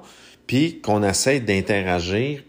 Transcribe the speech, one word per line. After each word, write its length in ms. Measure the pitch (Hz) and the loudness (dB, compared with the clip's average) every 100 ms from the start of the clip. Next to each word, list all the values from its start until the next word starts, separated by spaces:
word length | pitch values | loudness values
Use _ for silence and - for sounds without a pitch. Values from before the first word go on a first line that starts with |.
| - - - - - | -12 -20 -20 -20 -2
puis 360 | 127 165 - | 0 0 -2
qu'on 200 | - 104 | -2 2
essaie 380 | 101 92 131 139 | 2 2 0 0
d'interagir 1000 | 107 98 - 101 92 90 87 101 139 143 | 2 0 0 0 0 -2 0 -2 -2 -6